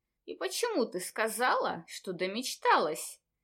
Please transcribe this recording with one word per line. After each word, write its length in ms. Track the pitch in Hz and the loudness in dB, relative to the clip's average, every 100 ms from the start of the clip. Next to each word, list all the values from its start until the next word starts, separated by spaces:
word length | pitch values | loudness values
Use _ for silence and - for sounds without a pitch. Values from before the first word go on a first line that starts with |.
| _ _ | _ _
И 100 | - | -12
почему 500 | - 381 - 480 392 | -6 -4 -2 0 0
ты 160 | 233 180 | 0 -2
сказала, 840 | 175 - 220 208 247 480 233 170 - | -6 0 0 2 2 2 0 -2 -8
что 260 | - - | -12 -8
домечталась?» 1080 | 175 185 208 262 - 494 392 170 160 - - _ _ | -2 -2 -2 -6 0 4 6 4 -2 -8 -12 _ _